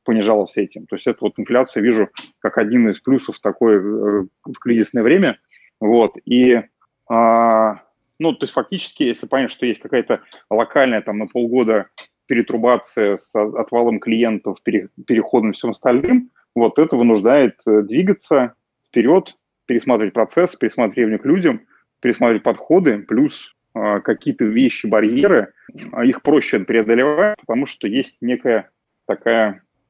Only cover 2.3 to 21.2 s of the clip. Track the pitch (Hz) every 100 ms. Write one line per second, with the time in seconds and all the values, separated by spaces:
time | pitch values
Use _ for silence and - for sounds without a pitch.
2.3 | _ 107 - 107 123 113 92 - 131 -
3.3 | 104 104 - 117 104 98 110 104 104 95
4.3 | _ - - - 117 107 120 113 175 170
5.3 | 110 _ _ _ _ 107 117 104 - -
6.3 | 123 127 117 - _ _ _ - 117 117
7.3 | 117 117 110 110 101 _ _ _ _ 160
8.3 | 135 135 - 127 185 - - 123 117 -
9.3 | 135 123 - - - - 127 113 113 -
10.3 | - _ 107 113 151 131 110 104 104 107
11.3 | 123 117 123 113 107 98 - - _ -
12.3 | 120 - 117 117 123 - - 104 98 -
13.3 | 110 107 120 110 120 120 110 117 113 117
14.3 | 107 - 92 - 104 - - - 113 -
15.3 | 127 110 98 120 104 - 123 160 254 247
16.3 | _ _ - 113 - 156 131 120 110 101
17.3 | 143 127 - - 107 104 123 185 196 -
18.3 | 143 123 - _ _ _ - 113 185 185
19.3 | - _ _ - 120 139 120 107 117 110
20.3 | - 175 - 113 - 113 110 110 110